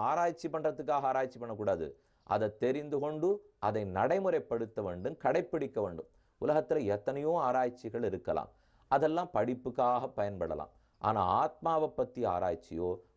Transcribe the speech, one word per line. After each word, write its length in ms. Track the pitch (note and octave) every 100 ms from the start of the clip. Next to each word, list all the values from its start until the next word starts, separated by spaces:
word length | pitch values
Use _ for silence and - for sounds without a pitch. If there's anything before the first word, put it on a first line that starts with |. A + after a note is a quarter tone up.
ஆராய்ச்சி 460 | A#2 D#3+ F3 D#3+ D#3+
பண்றதுக்காக 600 | D#3 D3+ C#3+ C#3 C#3+ C3+
ஆராய்ச்சி 300 | C3 B2+ A#2
பண்ணக்கூடாது. 480 | A#2 G#2+ G2+ F2 D2+ - _ _ -
அதை 200 | G#2 A2 -
தெரிந்து 400 | B2 C#3+ D3 C#3+
கொண்டு 280 | D3 D#3 F3 G3+ - -
அதை 220 | G#2 G#2+ G2+
நடைமுறைப்படுத்த 960 | F#2 B2 F#3 F#3+ D#3+ - A#2 A2 A2
வேண்டும், 340 | G2 F2+ A2+ D#3+
கடைப்பிடிக்க 640 | B2+ D#3 F3+ D#3+ C#3 A#2
வேண்டும். 280 | G2 D#2+ - _ _ -
உலகத்துல 420 | C3+ D3+ D#3 D#3 G2+
எத்தனையோ 480 | G#2 C3+ C#3 D3+ E3+
ஆராய்ச்சிகள் 680 | C3 B2+ B2+ B2 A2+ A#2 G#2+
இருக்கலாம், 420 | F2+ F2+ D#2+ - _ _ _ -
அதெல்லாம் 420 | C#3 D#3 D#3+ F3
படிப்புக்காக 760 | A2 A#2+ B2+ B2+ A#2 B2 B2 C3 -
பயன்படலாம். 560 | G2+ F#2+ E2 D2+ D2+ _ _ -
ஆனா 200 | G#2 G#2+ F2+ G#2+
ஆத்மாவை 540 | D#3 - E3 D#3+ D3+
பத்தி 320 | - B2 B2 A2
ஆராய்ச்சியோ 640 | F2+ F#2 E2+ - E2 F2+ F2+ -